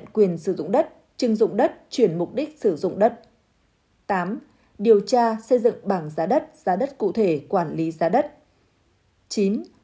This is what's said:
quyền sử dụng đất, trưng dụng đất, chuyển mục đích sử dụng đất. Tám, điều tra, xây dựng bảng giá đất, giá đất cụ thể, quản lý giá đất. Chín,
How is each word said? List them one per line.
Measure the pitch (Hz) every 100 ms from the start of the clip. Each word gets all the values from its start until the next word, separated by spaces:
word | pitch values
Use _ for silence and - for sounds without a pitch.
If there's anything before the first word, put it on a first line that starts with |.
| -
quyền | 220 190 165
sử | 196
dụng | 165 156
đất, | 254 - - _ -
trưng | 247 214
dụng | 190 196
đất, | 311 - _
chuyển | - 202 165
mục | 175
đích | 226 302 -
sử | 214 151
dụng | 180 185
đất. | 226 226 - _ _ _ _ _ _ _ -
Tám, | 190 175 262 - _ _ -
điều | 214 208
tra, | 202 247 233 220
xây | - 247
dựng | 226 -
bảng | 196 190 151
giá | 160 165
đất, | 285 311 - 196
giá | 180
đất | 277 -
cụ | 202
thể, | 226 196 151 -
quản | 190 160 156
lý | 165
giá | 160 165
đất. | 233 294 - _ _ _ _ _ _ _ _ -
Chín, | - 196 240 359 _